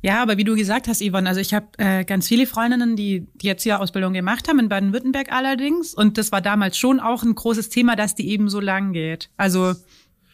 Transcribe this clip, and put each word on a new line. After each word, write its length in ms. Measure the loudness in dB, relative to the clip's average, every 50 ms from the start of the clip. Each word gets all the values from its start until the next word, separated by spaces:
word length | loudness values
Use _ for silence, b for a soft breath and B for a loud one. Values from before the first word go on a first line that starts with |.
Ja, 200 | 0 0 0 2
aber 160 | 2 0 2 2
wie 60 | 2
du 120 | 2 2
gesagt 320 | 0 0 0 0 -2 -2 -2
hast, 140 | -4 -2
Yvonne, 260 | -2 -2 0 0 0 0
also 140 | 0 -2
ich 140 | -2 -2 -2
hab, 240 | -2 -4 -6 _ -2
äh, 220 | 0 2 2 0 0
ganz 240 | 0 -2 -2 0 2
viele 180 | 2 2 2
Freundinnen, 500 | 2 0 -2 0 0 2 2 0 0 0
die 300 | 0 -2 -2 -2 -4 -4 -10 _
die 140 | -6 -4 -4
Erzieherausbildung 680 | -4 -2 0 0 0 0 -2 -2 -2 -2 -2 -2 -2
gemacht 340 | -2 0 -2 -2 -2 0 2
haben, 120 | 2 2
in 100 | 4 2
Baden-Württemberg 640 | 0 0 0 0 0 0 -2 -2 -2 -2 -2 -2
allerdings. 640 | -2 -2 0 0 -2 0 0 0 0 -2 -2 -6 0
Und 240 | 2 2 2 4 2
das 120 | -2 0
war 100 | -2 0
damals 360 | 0 0 0 2 0 0 0 0
schon 220 | 2 2 2 2
auch 240 | 2 0 -2 0 0
ein 100 | 0 0
großes 360 | 0 0 -2 0 0 -2 -2
Thema, 260 | 0 2 4 4 4
dass 180 | 2 0 -2 -2
die 160 | -4 -4 -2
eben 180 | 0 0 0 0
so 120 | 0 -2
lang 340 | -2 -2 -2 -2 -2 -2 -4
geht. 380 | -4 -4 -4 -6 -8 -10 -16 _
Also 380 | -2 0 0 2 2 2 2 0 -2 -8 b b b b b _ _ B B